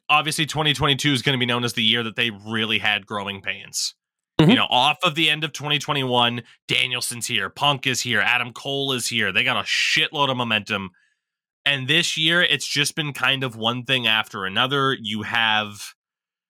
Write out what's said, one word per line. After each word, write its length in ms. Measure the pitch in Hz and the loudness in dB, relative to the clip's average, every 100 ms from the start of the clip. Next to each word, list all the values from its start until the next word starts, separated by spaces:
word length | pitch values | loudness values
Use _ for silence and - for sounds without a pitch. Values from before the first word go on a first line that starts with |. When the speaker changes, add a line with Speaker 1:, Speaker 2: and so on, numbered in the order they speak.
| - | 2
Speaker 1:
obviously 360 | 151 147 147 151 | 2 2 -2 -2
twenty 280 | 147 151 | 0 0
twenty-two 380 | 123 147 135 147 | 2 2 2 2
is 100 | 131 | 2
gonna 160 | 143 131 | 2 2
be 80 | 123 | 2
known 200 | 120 120 | 2 0
as 80 | |
the 100 | 120 | 0
year 180 | 110 117 | 2 2
that 120 | 113 98 | 0 -2
they 160 | 120 | -2
really 480 | 101 107 113 110 107 | -2 -4 -2 0 2
had 260 | 107 104 98 | 2 0 -2
growing 360 | 107 98 98 | -6 -4 -6
pains. 520 | 98 95 - - - - _ _ _ - | -6 -8 -8 -6 -6 -8 _ _ _ 4
Speaker 2:
Mm-hmm. 100 | 156 | 6
Speaker 1:
You 60 | 233 | 6
know, 100 | 104 | 4
off 280 | 123 143 147 | 2 2 2
of 120 | 180 151 | -2 0
the 140 | 160 | 0
end 140 | 151 | 0
of 100 | 156 | -4
twenty 240 | - 143 147 | -6 -2 -2
twenty-one, 640 | 139 143 131 123 117 120 - _ - | -2 -2 0 2 2 0 -10 _ -4
Danielson's 600 | 127 127 123 - 120 113 | -2 0 -4 -6 -6 -4
here, 220 | 113 95 | -4 -4
Punk 360 | - 143 139 135 | -2 0 0 0
is 160 | 120 | -2
here, 180 | 120 110 | 0 0
Adam 300 | 101 123 123 | 2 0 -2
Cole 420 | - 139 139 139 | -10 -8 -6 -2
is 140 | 127 - | -2 -2
here. 240 | 117 101 | -2 0
They 120 | 98 | 0
got 140 | 127 110 | 0 0
a 100 | - | -2
shitload 640 | - - 151 156 151 139 | -2 0 0 0 0 0
of 60 | 127 | 0
momentum. 520 | 117 107 98 104 95 _ _ _ _ _ _ _ 139 | 0 -2 -2 -4 -6 _ _ _ _ _ _ _ -2
And 220 | 139 127 | -2 0
this 300 | 160 165 156 | 0 0 0
year, 240 | 156 175 | 2 2
it's 260 | 170 143 - | 2 0 -2
just 280 | 143 139 - | -2 -2 -2
been 180 | 147 | -6
kind 300 | 131 127 135 | -2 0 0
of 120 | 131 110 | -2 -2
one 280 | 110 123 | -2 -2
thing 240 | 120 131 117 | 0 0 2
after 380 | 110 104 110 95 | 0 0 -4 -4
another. 480 | 104 127 143 135 123 | 0 0 2 0 -2
You 220 | 110 107 | -4 -6
have, 720 | 101 117 113 107 104 104 - - _ _ _ _ _ | -2 0 2 2 -2 -8 -16 -18 _ _ _ _ _